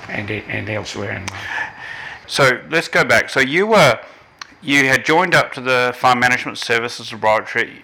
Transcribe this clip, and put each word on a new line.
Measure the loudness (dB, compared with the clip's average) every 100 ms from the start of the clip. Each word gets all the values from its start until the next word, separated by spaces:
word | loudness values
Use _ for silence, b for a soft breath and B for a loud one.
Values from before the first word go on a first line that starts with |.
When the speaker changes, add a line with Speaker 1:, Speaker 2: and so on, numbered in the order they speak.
| -12
Speaker 1:
and, | -10 -8
and | -8 -8 -8 -6
elsewhere | -8 -8 -10 -10
in | -10 -10
life. | -12 B B B B B B B B -8
Speaker 2:
So | 0 2 0 -2
let's | -4 0
go | 0
back. | 4 2 2
So | 0
you | 0 0 2
were, | 6 6 4 -4 B B -20 -20 -12
you | 0 2 4
had | 2
joined | 2 2 4 2
up | 2
to | -2
the | 0 2 2 2
Farm | 2 4
Management | 2 0 -4 -6
Services | -2 0 -2 -8 -12
Laboratory | -2 2 2 0 -4 -4 -8